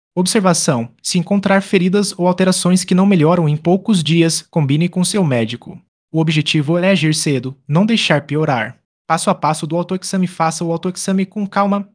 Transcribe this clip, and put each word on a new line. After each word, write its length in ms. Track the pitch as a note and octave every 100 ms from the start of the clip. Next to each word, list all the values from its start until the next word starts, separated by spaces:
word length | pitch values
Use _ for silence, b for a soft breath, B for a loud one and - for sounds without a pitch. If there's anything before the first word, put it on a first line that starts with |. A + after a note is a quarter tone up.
| _ F3
Observação: 760 | F#3 A3+ F#3 E3+ - B2 A#2 _
se 200 | - F3+
encontrar 420 | E3 G3+ G3 G3
feridas 540 | G3 F#3+ F3+ G3+ G3 -
ou 100 | F3+
alterações 560 | F3+ F#3 F3+ F3+ F#3
que 120 | - F#3
não 100 | G3
melhoram 420 | F#3+ D3+ F3+ D#3
em 80 | D3+
poucos 480 | E3+ F#3+ G#3 F#3+
dias, 380 | D3+ E3 E3 E3 -
combine 400 | E3 C#3 D3+ F3
com 160 | F#3 F3+
seu 180 | G#3+
médico. 560 | E3+ B2 A2 A#2+ - - - _ _
O 80 | D#3+
objetivo 600 | D#3+ D#3 D3+ D#3 C#3+ F3
é 100 | F#3
agir 240 | F#3+ D#3
cedo, 420 | D#3 D#3+ C3+ B2+ - -
não 180 | D#3 G#3+
deixar 360 | A3+ - D3
piorar. 580 | D3+ D3 D#3 B2+ A2 - _ _ -
Passo 220 | E3 -
a 60 | F3+
passo 320 | D3 D#3 D#3
do 80 | E3+
autoexame: 500 | F3 F#3 - F#3+ F3+
faça 380 | - D#3+ D#3+
o 80 | E3+
autoexame 540 | E3 F#3 F3+ - F#3+ F#3+
com 200 | G#3+ G3+
calma, 420 | G3+ G3+ G3+ G3